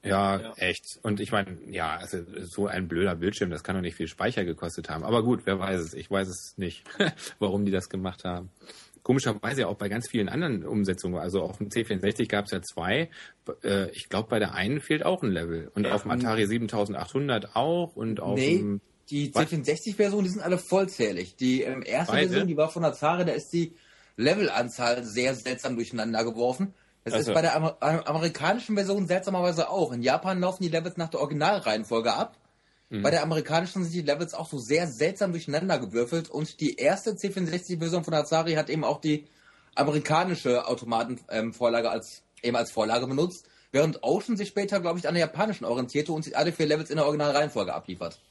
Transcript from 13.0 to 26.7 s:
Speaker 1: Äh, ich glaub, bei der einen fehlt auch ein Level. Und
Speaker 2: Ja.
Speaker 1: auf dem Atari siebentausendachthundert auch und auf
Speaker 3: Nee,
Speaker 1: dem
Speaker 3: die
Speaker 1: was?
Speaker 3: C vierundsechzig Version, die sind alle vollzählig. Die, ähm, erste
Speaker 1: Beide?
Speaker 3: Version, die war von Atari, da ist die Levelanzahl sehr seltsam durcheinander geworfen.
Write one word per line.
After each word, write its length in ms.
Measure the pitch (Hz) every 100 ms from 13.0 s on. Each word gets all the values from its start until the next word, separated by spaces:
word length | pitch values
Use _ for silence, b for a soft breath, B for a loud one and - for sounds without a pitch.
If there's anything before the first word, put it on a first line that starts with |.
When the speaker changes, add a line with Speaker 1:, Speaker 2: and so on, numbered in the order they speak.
| 165 B B _ - -
Speaker 1:
Äh, 280 | - 98 92
ich 180 | - -
glaub, 200 | 95 110
bei 100 | 117
der 160 | 101 80
einen 240 | 98 147
fehlt 240 | - 156 -
auch 160 | 185
ein 100 | 113
Level. 380 | 90 85 82 80 -
Und 100 | 101
Speaker 2:
Ja. 80 |
Speaker 1:
auf 100 | 104
dem 80 | 104
Atari 360 | 123 120 110 101
siebentausendachthundert 1080 | 117 110 113 101 92 92 135 139 113 - 110
auch 400 | 139 175 165 -
und 260 | 113 110
auf 180 | 87 104
Speaker 3:
Nee, 180 | 135 180
Speaker 1:
dem 240 | 202 202 _ _ -
Speaker 3:
die 240 | 143 143 139
Speaker 1:
was? 80 |
Speaker 3:
C 60 | 156
vierundsechzig 460 | 165 131 160 226 196
Version, 260 | 202 202
die 60 | 190
sind 100 | 202
alle 160 | 180 180
vollzählig. 760 | - 190 185 - 110 87 90 -
Die, 260 | 127 131
ähm, 220 | - 117 -
erste 280 | 123 175
Speaker 1:
Beide? 160 | 120 180
Speaker 3:
Version, 180 | 190 190
die 100 | 151
war 120 | 160
von 140 | 170 160
Atari, 400 | - 151 175 175
da 80 |
ist 160 | 123 -
die 220 | 170 165 B B B B -
Levelanzahl 840 | 127 196 175 98 123 - 120 123
sehr 320 | 117 104 127 127
seltsam 400 | 131 127 131 120
durcheinander 480 | 113 117 110 113
geworfen. 500 | 117 113 120 - 196